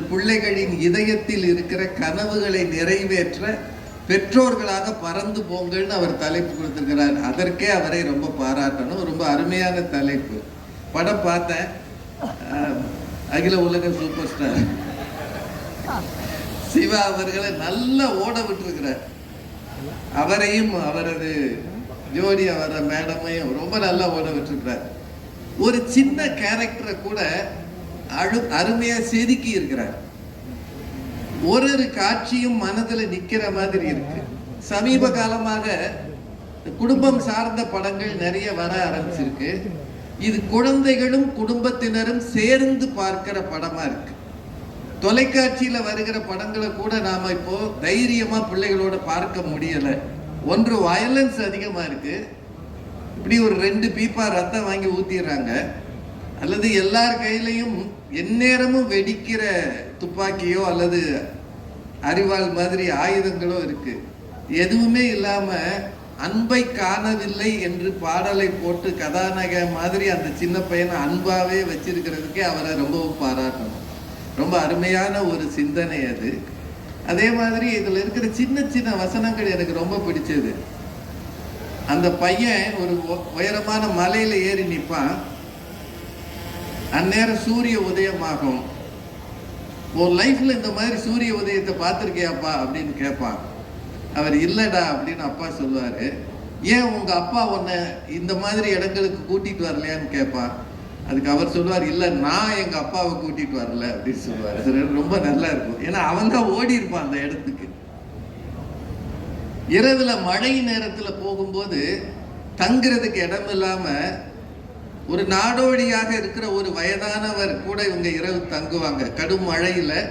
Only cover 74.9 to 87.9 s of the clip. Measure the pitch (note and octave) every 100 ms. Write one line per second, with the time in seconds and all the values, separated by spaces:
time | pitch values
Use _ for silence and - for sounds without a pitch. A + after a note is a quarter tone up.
74.9 | F#3 G3+ G3+ F3+ D#3+ D3+ - C#3+ E3+ -
75.9 | D3+ B2+ A2+ A2+ - - - - - -
76.9 | - - F3+ A3+ A#3 A3+ A3+ A#3+ G#3+ F#3+
77.9 | F#3+ G#3 A#3+ A3 A#3+ C4 C#4 - B3 A3
78.9 | G3 F#3 A3+ A3 A3 G3+ F3+ E3 E3 F3
79.9 | G3 E3+ D#3+ D3+ D3 A2+ F2+ - - -
80.9 | - - - - - - - - - -
81.9 | D#3 F3 F3 F3+ F#3 A#3+ G3+ G#3 G3 F3
82.9 | F3 E3 F3 - D#3+ G3 G#3 G#3+ G#3+ G#3+
83.9 | F3 F#3 G#3+ A3 G3+ F#3+ F#3+ F3+ D#3+ C#3+
84.9 | D#3 C#3 F#3+ - - - - - - -
85.9 | - - - - - - - - - -
86.9 | D3 F#3 G#3+ A3+ G#3+ A3+ A#3 A#3+ A3 F#3